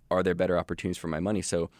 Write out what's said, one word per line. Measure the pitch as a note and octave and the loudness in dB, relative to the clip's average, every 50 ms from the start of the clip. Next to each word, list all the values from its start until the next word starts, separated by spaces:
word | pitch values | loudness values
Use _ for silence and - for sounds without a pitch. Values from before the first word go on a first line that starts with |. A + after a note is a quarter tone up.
| _ _ | _ _
Are | F#2 F#2 | 0 2
there | F2+ F#2 F2 | 2 2 2
better | F2 F#2 F2+ F2+ F2 | 2 2 2 2 0
opportunities | E2+ - F2 - - F#2 F2+ - | 0 -2 -6 -4 -2 -4 -4 -4
for | - D#2+ | -4 -4
my | D#2 D#2 | -2 -2
money? | F2 G2+ A2 F#2+ | 0 0 0 -2
So | E2+ - - E2+ E2 - - - | -2 0 0 0 -2 -2 -6 -16